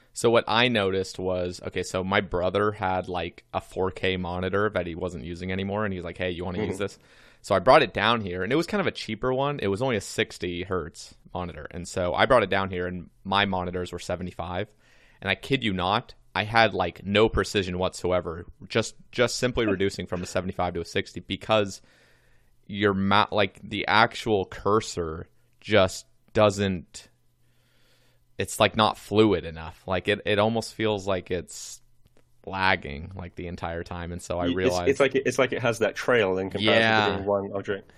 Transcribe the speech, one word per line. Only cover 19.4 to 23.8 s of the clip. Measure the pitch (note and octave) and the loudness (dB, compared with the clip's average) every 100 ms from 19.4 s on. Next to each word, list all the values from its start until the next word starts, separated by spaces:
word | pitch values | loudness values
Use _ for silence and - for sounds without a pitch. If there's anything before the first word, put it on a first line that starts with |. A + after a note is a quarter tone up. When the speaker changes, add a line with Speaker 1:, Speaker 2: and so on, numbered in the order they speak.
| B2+ B2 A2 | 0 2 0
Speaker 2:
<laughs> | F#2+ | 2
Speaker 1:
reducing | G2 - F2+ | 0 -2 -6
from | F2+ | -6
a | F2 | -4
seventy-five | G2 F#2 F#2+ F2+ | -4 -4 -2 -4
to | F2 | -4
a | |
sixty, | E2+ G#2 - - | -4 -4 -6 -10
because | - F#2+ - A2 G2+ - _ _ _ _ _ _ _ _ - | -8 -6 2 2 2 -4 _ _ _ _ _ _ _ _ -10
your | G2+ G2+ | 0 2
ma-, | G2 G2 G2+ - | 2 4 4 4
like, | G#2 G2 - | 2 0 -2
the | G2 G2+ | -8 -6